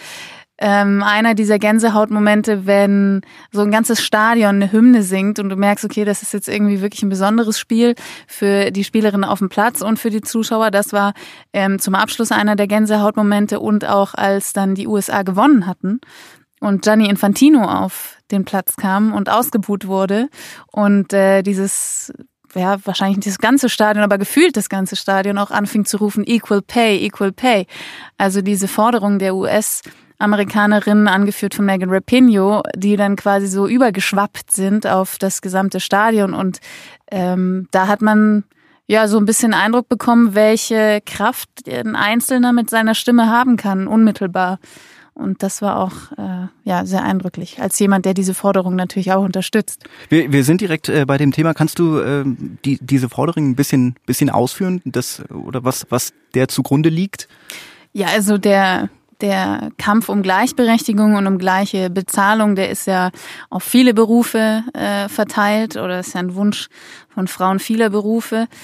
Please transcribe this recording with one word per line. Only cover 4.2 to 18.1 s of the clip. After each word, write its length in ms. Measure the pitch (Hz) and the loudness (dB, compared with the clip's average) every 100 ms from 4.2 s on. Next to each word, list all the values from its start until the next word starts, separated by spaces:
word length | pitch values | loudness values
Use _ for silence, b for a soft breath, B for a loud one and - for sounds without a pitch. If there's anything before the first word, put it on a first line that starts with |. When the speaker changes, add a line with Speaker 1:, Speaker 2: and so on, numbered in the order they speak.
| 214 233 208 196 | 4 4 4 2
Speaker 1:
eine 160 | 196 | 2
Hymne 300 | 214 240 247 | 6 6 6
singt 380 | 190 196 196 208 | 4 0 -2 -2
und 100 | 196 | -4
du 60 | 190 | 0
merkst, 280 | 202 202 | 0 0
okay, 220 | 208 214 208 | -2 -2 -2
das 160 | 202 | -2
ist 120 | - | -4
jetzt 140 | 202 - | -8 -6
irgendwie 340 | 208 208 202 | -2 0 0
wirklich 200 | 202 - | -4 -4
ein 80 | 202 | -4
besonderes 480 | 190 196 226 220 220 | 0 0 2 0 -4
Spiel 380 | - 226 240 240 B B - | -2 2 2 0 B B -20
für 420 | - 202 202 196 | -4 0 0 0
die 140 | 190 | -2
Spielerinnen 400 | 196 220 214 202 | -2 0 0 0
auf 160 | 196 202 | -2 -4
dem 100 | 190 | -4
Platz 320 | - 214 240 | 0 -2 -2
und 160 | 196 220 | -4 -2
für 140 | 233 | -2
die 100 | 214 | -4
Zuschauer. 480 | - 226 220 220 220 | -4 -4 -4 -2 0
Das 240 | 196 208 | 0 0
war, 200 | 208 202 202 B B B | 0 -2 -4 B B B
ähm, 280 | 202 196 196 | -4 -2 -2
zum 160 | - 190 | -2 -2
Abschluss 360 | 214 - 226 | -2 -2 -2
einer 240 | 214 208 208 | 0 0 0
der 120 | 202 | 0
Gänsehautmomente 920 | 214 214 214 208 214 208 208 208 202 | 0 2 2 0 0 0 2 0 -2
und 260 | 220 208 - | 0 -2 0
auch 280 | 202 196 | 0 0
als 400 | - 196 196 196 | -2 -2 -2 -2
dann 220 | - 196 190 | -2 -2 -2
die 120 | 208 | -2
U 100 | 214 | -2
S 120 | 196 | -2
A 140 | 208 | -2
gewonnen 420 | 190 190 254 277 180 | -2 2 4 4 2
hatten 340 | - 185 226 B B B B B _ | -4 -4 -6 B B B B B _
und 220 | 214 196 | -4 0
Gianni 260 | 214 220 208 | 2 4 4
Infantino 540 | 202 202 202 277 302 202 | 2 0 4 6 6 4
auf 540 | 185 190 - - | 0 -2 -6 -14